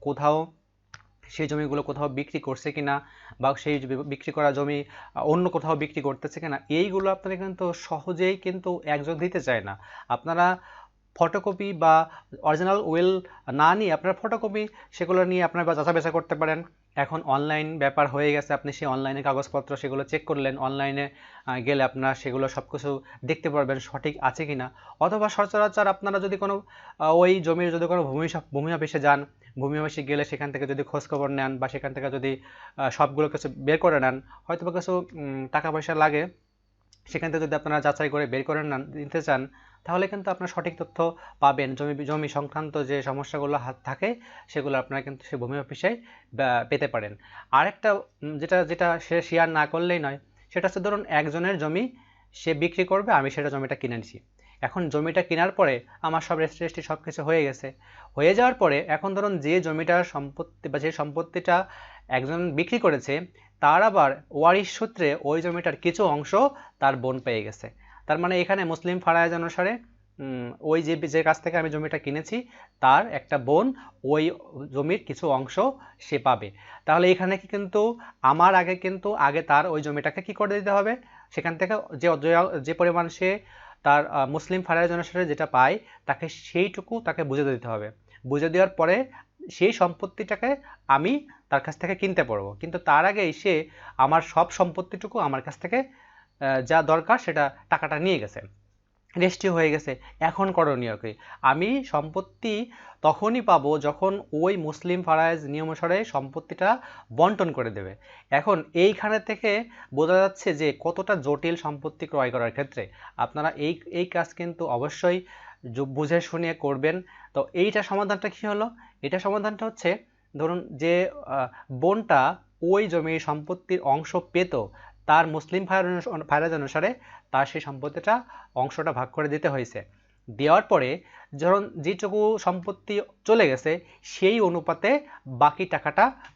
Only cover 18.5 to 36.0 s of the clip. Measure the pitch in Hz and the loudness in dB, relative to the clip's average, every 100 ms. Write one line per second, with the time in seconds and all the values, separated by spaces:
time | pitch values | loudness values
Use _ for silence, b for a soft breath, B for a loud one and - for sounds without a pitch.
18.5 | 143 143 135 147 131 135 139 139 135 139 | -4 -6 -6 -4 -2 -4 -4 -2 -2 -2
19.5 | 143 139 139 139 135 135 156 151 143 135 | -4 -4 -6 -6 -6 -4 -4 -4 -2 -2
20.5 | 139 131 139 139 139 139 - B B - | -2 -4 -2 -2 -2 -6 -10 B B -8
21.5 | 127 120 143 131 131 131 131 139 131 135 | -4 0 2 2 0 -2 -2 -4 -2 -2
22.5 | 135 - 139 143 135 - B 127 160 160 | -4 -8 -8 -6 -6 -8 B -6 -4 -2
23.5 | 143 135 135 - 139 151 143 131 - 151 | 0 0 -2 -6 -6 -6 -2 -2 -2 -6
24.5 | 139 127 - B B 170 214 214 208 202 | -6 -8 -12 B B 0 2 0 0 0
25.5 | 208 208 208 196 196 196 196 196 196 196 | 2 2 4 2 2 -2 -2 -2 -2 -2
26.5 | 196 - B B B 156 170 180 190 165 | -4 -8 B B B 4 8 8 6 2
27.5 | 165 175 165 170 180 143 135 165 165 - | 0 0 0 0 0 0 -2 -4 -6 -6
28.5 | 139 151 165 151 151 143 139 143 _ b | -4 -2 -4 -2 2 4 4 0 _ b
29.5 | 127 139 151 151 - 139 147 147 139 143 | -6 -4 -2 -4 -6 -2 -2 -2 -6 -6
30.5 | 135 135 139 143 147 - 143 139 139 135 | -6 -4 -4 -4 -6 -4 -4 -2 -2 -4
31.5 | 131 131 139 139 131 135 135 135 135 B | -4 -6 -6 -8 -6 -6 -4 -4 -6 B
32.5 | B B - 135 - 143 139 151 151 143 | B B -4 -2 2 2 2 -2 -2 -8
33.5 | 135 135 160 175 151 131 131 - B - | -4 0 2 4 4 2 0 -8 B -8
34.5 | 170 175 175 180 180 180 160 143 135 131 | -6 -4 -4 -2 -4 -4 -10 -8 -8 -2
35.5 | 151 160 156 147 160 | -2 -2 -4 -2 2